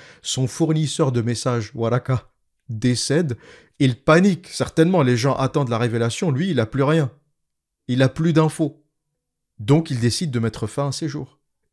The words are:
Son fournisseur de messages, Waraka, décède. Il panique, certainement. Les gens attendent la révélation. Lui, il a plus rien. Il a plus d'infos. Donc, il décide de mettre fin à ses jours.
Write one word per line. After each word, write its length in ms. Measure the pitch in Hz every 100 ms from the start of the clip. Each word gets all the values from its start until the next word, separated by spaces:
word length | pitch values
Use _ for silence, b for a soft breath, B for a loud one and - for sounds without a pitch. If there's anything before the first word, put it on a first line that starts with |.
| B B
Son 240 | - 131 131
fournisseur 640 | - 160 156 147 - 143
de 120 | 120
messages, 500 | 113 117 135 120 104
Waraka, 580 | - 113 123 - 123 - _ _ _ -
décède. 680 | 113 123 120 - 143 160 113 B B B B
Il 160 | 135 117
panique, 500 | - 165 202 170 -
certainement. 540 | - 127 - 165 185
Les 140 | 127 120
gens 180 | 135
attendent 360 | 131 131 151 131
la 80 | 117
révélation. 520 | 120 113 117 - 180
Lui, 200 | 131 190
il 100 | 131
a 60 | 110
plus 160 | 135
rien. 280 | 139 160 135 - _ _ _ _ _ _ -
Il 140 | 123
a 80 | 131
plus 240 | 143 165
d'infos. 500 | 156 156 - 151 - _ _ _ _ _ _ _ -
Donc, 320 | 104 147 160
il 100 | 127
décide 300 | 120 - 170
de 80 | 120
mettre 280 | 113 - 107
fin 220 | - 143
à 40 |
ses 160 | 135 160
jours. 300 | 147 135 _ _ _ _